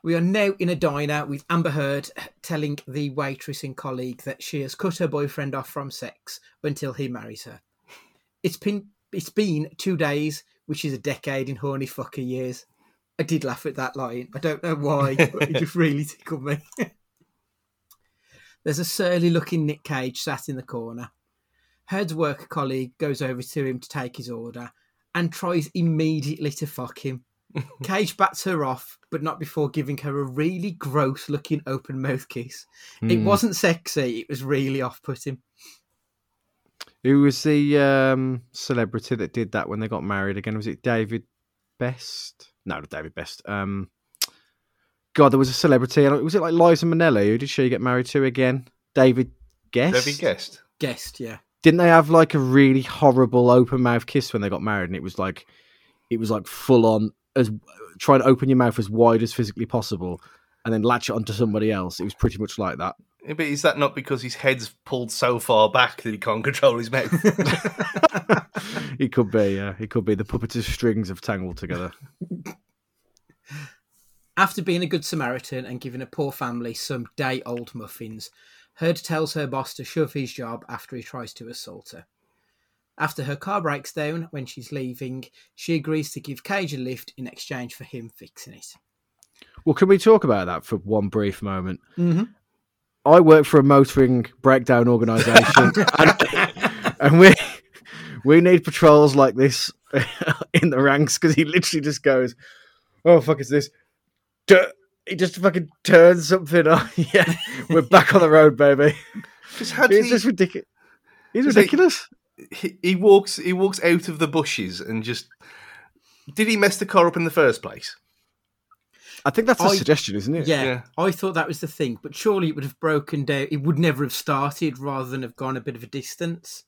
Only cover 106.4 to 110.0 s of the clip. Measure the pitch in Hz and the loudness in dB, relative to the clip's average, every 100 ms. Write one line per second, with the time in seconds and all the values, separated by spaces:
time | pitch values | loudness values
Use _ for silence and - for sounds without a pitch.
106.4 | 156 170 151 165 - - 160 196 170 170 | 2 2 4 4 2 -4 2 2 2 -2
107.4 | - 180 - 165 120 185 - 196 165 156 | -6 -12 0 0 6 6 8 4 8 8
108.4 | 151 127 143 139 147 147 - 208 - _ | 8 8 4 6 4 2 -12 -16 -16 _
109.4 | - - 226 - - 202 | -20 -12 -8 0 4 6